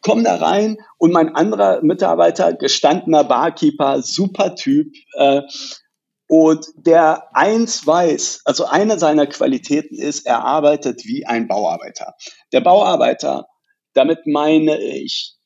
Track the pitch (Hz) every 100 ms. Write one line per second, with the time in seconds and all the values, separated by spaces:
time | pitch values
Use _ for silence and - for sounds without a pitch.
0 | - 226 226 180 165 190 214 214 - _
1 | 170 175 156 147 190 208 202 180 151 -
2 | 190 170 170 170 175 170 139 - 151 160
3 | - 156 139 127 160 - 151 - 143 139
4 | 127 - 196 185 190 185 - 143 156 -
5 | _ - 139 139 139 - - - _ _
6 | _ _ _ 160 160 156 - - 170 165
7 | 160 160 - - 175 226 226 - - 165
8 | 175 143 - - - 131 - 147 214 208
9 | 160 151 143 - 135 131 - 147 156 -
10 | 143 143 - 120 123 147 147 147 131 110
11 | 104 131 143 117 110 98 92 85 - -
12 | - _ - - _ 127 127 185 208 175
13 | 123 127 147 135 - _ _ _ _ -
14 | 135 160 - 147 151 156 156 151 196 -
15 | - - - _